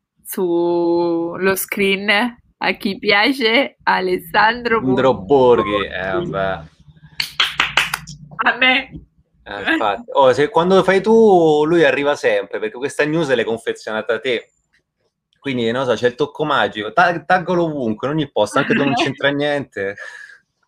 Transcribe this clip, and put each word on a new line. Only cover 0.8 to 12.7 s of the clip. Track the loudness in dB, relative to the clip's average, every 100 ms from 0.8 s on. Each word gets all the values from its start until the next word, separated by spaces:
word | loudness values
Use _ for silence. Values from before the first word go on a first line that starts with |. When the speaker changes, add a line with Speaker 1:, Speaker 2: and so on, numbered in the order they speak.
| 0 0 0 -2 -4 -2 -2 -2
Speaker 1:
screen | -4 -2 0 0 0 0 -2 -6 _ -6
a | -4
chi | -4 -4 -4
piace | 0 2 2 0 0 0 0 _
Alessandro | -2 -2 -2 -4 -2 2 2 0 -2 -2
Speaker 2:
Alessandro | 0 2 2 0
Speaker 1:
Borghi. | 2 4 6 4 4
Speaker 2:
Borghi, | -2 -4
eh, | -6 -6 -4 -4
vabbè. | -4 -4 -6 -12 _ _ -20 -20 -12 -12 -6 -6 -4 -4 -2 -4 -6 -12 -20 -18 -4 -2
Speaker 1:
A | 0
me. | 2 0 -4 -16 -20 _ _ _
Speaker 2:
Eh, | -14 -8 -4
infatti. | 0 0 -2 -4
Oh, | 4 4
se, | 4 2
quando | 2 4 4
lo |
fai | 4 2
tu, | 4 4 6 6 6 4
lui | 2 4
arriva | 4 2 0
sempre, | 0 0 0 -2 -6
perché | -6